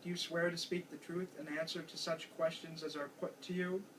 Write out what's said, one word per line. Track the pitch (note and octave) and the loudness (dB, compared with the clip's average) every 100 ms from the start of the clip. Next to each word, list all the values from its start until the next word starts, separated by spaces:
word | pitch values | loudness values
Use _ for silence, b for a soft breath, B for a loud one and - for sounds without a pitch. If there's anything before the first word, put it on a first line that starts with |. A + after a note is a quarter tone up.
Do | F3 | -2
you | F3 | -2
swear | - E3 F3 | 2 4 4
to | E3+ | 2
speak | - F3+ F3 | 0 0 0
the | C#3+ | -8
truth | - E3+ F#3 - | -4 -2 -2 -4
in | D3+ D3+ | -2 0
answer | G#3+ F3+ | 0 0
to | - - | -4 -4
such | - E3 - - | 0 0 -2 4
questions | D#3+ E3 E3+ E3 | 4 4 -6 -4
as | D#3 D3+ | -2 -2
are | C#3+ - | -4 0
put | F3 - | -2 -2
to | - | -2
you? | F3+ F3+ F#3 G3+ | 2 2 2 -2